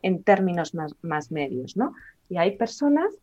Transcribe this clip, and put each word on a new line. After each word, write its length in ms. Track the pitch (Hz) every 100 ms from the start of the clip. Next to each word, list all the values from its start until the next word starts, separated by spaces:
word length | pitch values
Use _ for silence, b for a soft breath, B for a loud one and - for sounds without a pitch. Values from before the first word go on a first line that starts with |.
en 200 | 190 180
términos 520 | - 196 190 175 160
más, 200 | 170 156 -
más 280 | 170 151 151
medios, 460 | 156 139 127 127 185
¿no? 160 | 262 B B B _
Y 80 | 180
hay 180 | 170 202
personas 520 | 226 - 285 294 392 -